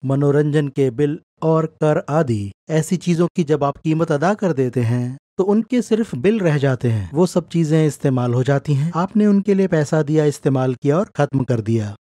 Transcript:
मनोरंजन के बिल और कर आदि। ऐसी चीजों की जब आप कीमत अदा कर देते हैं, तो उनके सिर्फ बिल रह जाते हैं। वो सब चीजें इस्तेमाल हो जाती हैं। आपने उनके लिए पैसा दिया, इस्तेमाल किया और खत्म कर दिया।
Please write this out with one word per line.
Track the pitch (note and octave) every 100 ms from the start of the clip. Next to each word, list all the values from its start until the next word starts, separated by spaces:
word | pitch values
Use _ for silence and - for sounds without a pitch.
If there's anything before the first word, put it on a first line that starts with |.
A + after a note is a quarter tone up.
| C3
मनोरंजन | C#3 C#3+ C#3+ D3+ D3 D3
के | - C3+
बिल | A#2 D3 D3+ _ _
और | D#3+ D#3+ D#3+
कर | _ D#3 D3+ -
आदि। | D3 D3+ A2+ G2+ - _
ऐसी | D#3 D#3 F3+
चीजों | - E3+ F3 -
की |
जब | D3+ D3+
आप | C#3 -
कीमत | D#3+ D#3+ E3
अदा | D3 D#3+
कर | G#3 F#3+
देते | C#3+ B2+ A#2
हैं, | A#2 B2 B2 C3 _ -
तो |
उनके | F#3 G#3 A3 B3
सिर्फ | A3 A3 A3+ C#3
बिल | C#3+ A3+
रह | F3 D3
जाते | C#3 C3 B2
हैं। | A2 F#2+
वो | C#3 F3+
सब | F#3 E3
चीजें | E3+ D#3+ D#3+ D#3
इस्तेमाल | C#3+ D3 B2+ B2
हो | A#2+
जाती | C3 C#3 -
हैं। | C#3+ D3+ E3
आपने | F#3 G#3+ G#3
उनके | G3+ G3
लिए | G3 F#3+
पैसा | D#3+ C#3+ D#3
दिया, | C#3+ D#3 D3+
इस्तेमाल | C#3 D3+ C3+ C3 B2+
किया | C#3+ D3
और | G#3+ -
खत्म | C#3+ C3+
कर | B2+ A#2+
दिया। | G#2 A2+ G#2 G#2